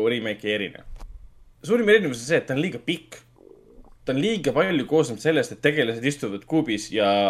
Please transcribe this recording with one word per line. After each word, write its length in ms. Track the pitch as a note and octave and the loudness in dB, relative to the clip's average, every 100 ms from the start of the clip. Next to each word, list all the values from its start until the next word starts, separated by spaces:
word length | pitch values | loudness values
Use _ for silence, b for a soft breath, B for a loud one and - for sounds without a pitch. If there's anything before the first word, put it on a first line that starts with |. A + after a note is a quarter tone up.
| A2 | 2
remake 340 | A#2+ A2 G#2 G#2 | 0 -4 -6 -4
ei 60 | |
erine. 300 | G#2 F#2 - - - - - - - - _ | -4 -4 -10 -16 -14 -14 -16 -20 -20 -20 _
Suurim 240 | C#3+ A#3+ G#3+ | -2 2 4
erinevus 300 | G#3+ E3+ A#2+ | 4 4 -4
on 80 | B2 | 0
see, 100 | D#3 | 0
et 60 | - | 0
ta 80 | |
on 60 | C3+ | -2
liiga 160 | F3 A#2+ | -2 -4
pikk. 380 | - E3+ - - - _ - - - - - - | -6 -6 -8 -20 -20 _ -20 -20 -20 -20 -20 -10
Ta 140 | - | -4
on 40 | D3+ | 0
liiga 320 | G3 A3 C#3+ | 0 0 0
palju 300 | B2 F#3+ E3 A2+ | 2 2 0 2
koosnenud 360 | D#3 D3 G#2+ | 2 2 0
sellest, 300 | D#3 D#3 A#2+ | 0 2 0
et 60 | G#2 | 0
tegelased 420 | D3+ D3+ A#2 A2+ B2+ | 0 2 0 -2 -4
istuvad 380 | C#3+ A2+ G2 - | -4 -6 -8 -2
kuubis 420 | D#3+ C#3 G#2 - | 0 0 -2 -4
ja, 180 | G#2+ G2+ G2+ G2+ | 0 2 4 2